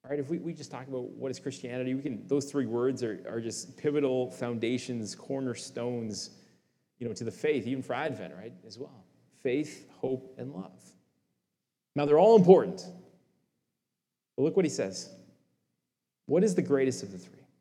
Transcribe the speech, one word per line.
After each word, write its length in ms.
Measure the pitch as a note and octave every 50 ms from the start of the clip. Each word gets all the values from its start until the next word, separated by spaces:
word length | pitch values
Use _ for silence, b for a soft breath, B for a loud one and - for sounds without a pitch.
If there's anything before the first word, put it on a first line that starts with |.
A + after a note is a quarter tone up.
| -
All 60 | B2+
right, 100 | C#3+ D3
if 100 | C3+ B2+
we, 80 | E3+ E3
we 160 | C#3+ E3+ E3+
just 160 | D3+ C3+ -
talk 160 | D3 B2+ C3
about 240 | C3+ C3 B2+ B2 -
what 200 | - - C3 C3+
is 100 | B2 -
Christianity, 520 | - C#3 B2+ - - A#2+ B2 B2+ B2+ B2+
we 80 | B2+ C3+
can, 260 | C#3 D3+ A#2+ G#2 - -
those 220 | C#3 C#3+ C#3 -
three 160 | - C#3+ B2+
words 360 | A2 A#2 A#2+ B2 C3+ C3 A#2+
are, 180 | A#2+ A2 G2+ - - -
are 120 | - A#2
just 360 | A2+ A2+ G#2+ - - - -
pivotal 540 | - - D3+ C#3+ D3+ C#3+ C3+ B2+ C3 B2+ B2
foundations, 840 | - - B2+ A#2+ A#2+ A2+ A2+ A2+ B2+ A#2+ - - B2 A#2 G#2+ G2 -
cornerstones, 1160 | - - - C#3 C3+ C3+ B2+ A#2 - - - - A#2 A#2 B2 B2 A#2+ A2+ G#2+ G2+ F#2+ - - b b b b b b b b b b _ _ _ _
you 80 | B2
know, 60 | A#2+
to 120 | G#2 - A#2+
the 60 | A2+
faith, 360 | - - - D3+ D3+ C3+ G2+
even 160 | B2 C3+ C3
for 120 | - - B2
Advent, 380 | B2+ - D#3+ C3 G#2+ F#2+ D#2 C#2+
right, 200 | F2+ G#2 A#2 - - -
as 120 | F2+ G2+ A2+
well. 260 | C#3+ D3 - - - _ _ _ _ _ _ _
Faith, 480 | _ B2 B2 D3 D3+ D3 - - - - - -
hope, 340 | - C3 C3 B2+ - - - -
and 160 | B2 C3+ D3+
love. 260 | F3+ F#3+ - - - - - - _ _ _ _ _ _ _ _ _ _ _ _ _ _ _ _ _ _ _ _
Now, 120 | C#3+ D3
they're 120 | D3 D3 D#3
all 180 | F#3 A3 A#3
important. 500 | G#3+ F3 E3+ F#3+ D#3+ A2 - - - - - - - - - - _ _ _ _ _ _ _ _ _ _ _ _ _ _ _ _ _ _ _ _ _ _ _ _
But 80 | - C3+
look 120 | D#3+ -
what 80 | G3 F3+
he 60 | D3+
says. 400 | - - A2 F#2 F#2 - - - - - - - _ _ _ _ _ _ _ _ _ _ _ _ _ _ _ _ _ _ _
What 160 | - C#3 F3
is 120 | G3+ G#3+ F3+
the 80 | -
greatest 400 | C#3 B2+ C#3+ C3+ C3 C3 B2 -
of 100 | - G2
the 60 | F#2+ -
three? 260 | - - - - - _ _ _